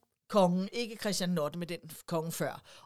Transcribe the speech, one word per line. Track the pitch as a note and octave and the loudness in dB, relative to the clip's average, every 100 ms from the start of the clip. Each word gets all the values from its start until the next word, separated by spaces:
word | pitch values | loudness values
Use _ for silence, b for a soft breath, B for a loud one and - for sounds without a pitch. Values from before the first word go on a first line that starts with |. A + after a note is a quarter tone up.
| _ _ - | _ _ 0
kongen, | G#3 F3+ F3+ G3 | 6 6 4 0
ikke | A#3 A3+ A3+ | -4 -6 -4
Christian | G#3+ F#3 F3+ | -2 0 0
den | E3+ | 0
ottende, | D3 F3 | 0 -4
men | E3+ E3+ | -6 -6
den | D#3+ - - | -10 -16 -4
konge | E3 E3 | -2 -2
før. | - C#3+ - B B | -2 -4 -4 B B